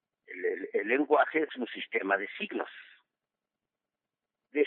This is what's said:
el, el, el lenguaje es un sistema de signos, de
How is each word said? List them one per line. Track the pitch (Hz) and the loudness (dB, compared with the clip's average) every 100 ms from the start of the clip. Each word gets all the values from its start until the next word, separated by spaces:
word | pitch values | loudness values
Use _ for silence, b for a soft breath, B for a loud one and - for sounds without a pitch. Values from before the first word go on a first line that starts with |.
| _ _ - | _ _ -18
el, | 90 90 | -4 -2
el, | 87 98 | -2 -2
el | 110 101 | -2 2
lenguaje | 131 147 147 131 156 | 2 4 4 4 2
es | 151 131 | -2 -4
un | 120 | -8
sistema | 104 - 113 98 98 | -6 -6 -4 0 0
de | 101 - | 0 -6
signos, | - 90 - - - - _ _ _ _ _ _ _ _ _ _ _ _ _ _ _ | -6 -6 -6 -10 -20 -20 _ _ _ _ _ _ _ _ _ _ _ _ _ _ _
de | 143 | 0